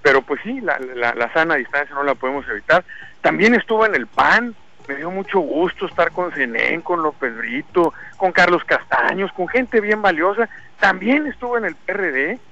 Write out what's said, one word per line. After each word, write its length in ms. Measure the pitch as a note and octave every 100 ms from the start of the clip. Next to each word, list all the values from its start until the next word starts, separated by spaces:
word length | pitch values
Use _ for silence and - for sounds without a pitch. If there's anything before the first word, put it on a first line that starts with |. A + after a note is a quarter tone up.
pero 200 | C#3+ C3+
pues 180 | C3+ C#3
sí, 200 | G#3 C4+
la, 160 | G3 C#3
la, 360 | B2+ B2+ A#2+
la 160 | A#2 A#2
sana 240 | E3 D#3+ D3
distancia 380 | A#2 C#3+ C#3+
no 80 | C#3+
la 120 | C#3+
podemos 340 | B2 C3 C#3 B2+
evitar. 360 | G#2+ - E3 - - - -
También 340 | D#3+ D#3+ G#3+
estuvo 300 | A#3 - A3
en 100 | A3
el 120 | D#3+ A2
pan, 480 | - C#3+ G3+ A#3+ G#3+ - - -
me 80 | C#3
dio 140 | E3
mucho 300 | F#3+ G3 G3
gusto 440 | D#3 D3+ F3+ -
estar 260 | F3+ - E3+
con 220 | E3 F3+
Zenén, 480 | C#3+ B2+ A2+ A#2 E3
con 220 | E3+ F3
López 340 | D#3 C#3+ C3 A2+
Brito, 560 | A2+ B2+ D#3 F#3 D#3+ - - -
con 160 | F#3
Carlos 320 | F#3 F3 F3
Castaños, 680 | - C#3 - C3 C3+ F3+ F#3+
con 140 | - F3
gente 320 | B3+ B3+ A3+
bien 200 | G#3 G#3+
valiosa. 480 | G3+ D#3+ F3+ G3+ A3+ - - -
También 480 | G3 F#3 G3+ C#4+ D4
estuvo 320 | - B3 A#3+
en 80 | G3+
el 80 |
P 180 | D#3 -
R 200 | G3 F3+
D 280 | C3 D3 E3+ -